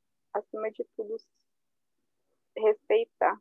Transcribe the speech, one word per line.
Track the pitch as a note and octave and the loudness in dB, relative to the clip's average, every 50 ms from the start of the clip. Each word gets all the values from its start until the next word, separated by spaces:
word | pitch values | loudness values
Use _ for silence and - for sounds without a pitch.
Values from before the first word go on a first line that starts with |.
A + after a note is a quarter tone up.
| _ _ _ _ _ _ _ | _ _ _ _ _ _ _
acima | G3+ G#3+ - - A3 G#3+ A3 G#3+ | -10 -8 -8 -10 -8 -8 -8 -8
de | - A#3 - _ | -8 -12 -12 _
tudo, | - A3 - - A4+ - _ _ _ _ _ _ _ _ _ _ _ _ _ _ _ _ _ _ _ _ _ _ _ _ _ _ | -12 -10 -8 -8 -10 -12 _ _ _ _ _ _ _ _ _ _ _ _ _ _ _ _ _ _ _ _ _ _ _ _ _ _
respeitar. | - A3 G#3+ G#3+ - _ _ G#3+ A3 A#3 - _ _ - E3 G3 G#3+ | 0 2 2 2 2 _ _ 2 2 2 0 _ _ 0 0 0 -2